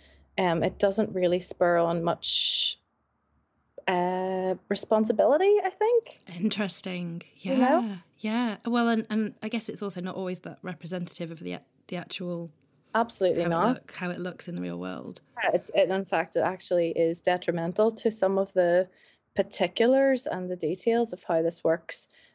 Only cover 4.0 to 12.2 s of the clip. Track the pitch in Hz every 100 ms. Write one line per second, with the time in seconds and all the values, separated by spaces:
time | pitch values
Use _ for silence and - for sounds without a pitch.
4 | 180 185 185 185 185 185 - - - 220
5 | 220 214 196 294 381 415 370 - 440 480
6 | - - - 175 214 202 196 - 190 180
7 | 175 170 - _ - 262 254 311 226 190
8 | - _ 214 226 247 202 - 240 233 226
9 | 214 214 214 - 214 214 - - 202 185
10 | 180 - 185 180 175 - 180 180 165 180
11 | 175 - 165 160 175 - _ _ - 175
12 | - -